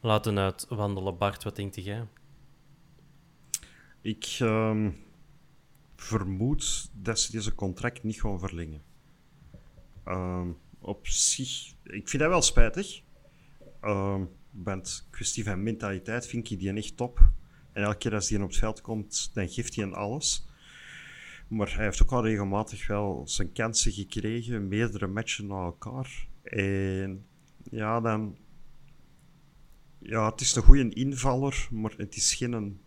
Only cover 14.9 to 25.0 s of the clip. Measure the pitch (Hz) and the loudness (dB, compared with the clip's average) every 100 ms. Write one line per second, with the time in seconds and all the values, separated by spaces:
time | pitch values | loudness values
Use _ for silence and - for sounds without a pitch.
14.9 | - - - - - 107 92 107 113 104 | -12 -10 -8 -6 -4 -2 -2 -2 -2 -4
15.9 | 95 90 117 123 117 113 98 95 101 104 | -6 -4 -6 -4 -8 -6 -4 -2 -4 -6
16.9 | - 123 - - - - - - - 104 | -6 -6 10 10 10 -8 -20 -12 -2 0
17.9 | 104 120 107 98 107 98 - 110 107 - | 0 0 -2 0 0 2 4 4 2 -6
18.9 | 110 101 - - - 90 - 117 - 98 | -8 -6 -6 -4 -4 -4 -4 -6 -4 -4
19.9 | 90 104 131 - - - - - - - | -4 -4 -2 -2 -2 -6 -12 -20 -20 -20
20.9 | - - - - - - 110 101 - 107 | -18 -18 -18 -18 -18 -8 -4 -2 0 0
21.9 | - - 127 110 107 98 98 110 104 - | 6 6 6 2 2 0 0 -2 -4 -2
22.9 | 104 101 73 71 - 92 - 113 110 - | 0 -2 -4 -4 -2 -2 -2 -2 2 2
23.9 | 95 95 - 104 117 117 117 98 104 117 | 0 -6 -4 -4 -4 -4 -4 -2 0 0
24.9 | 101 | -2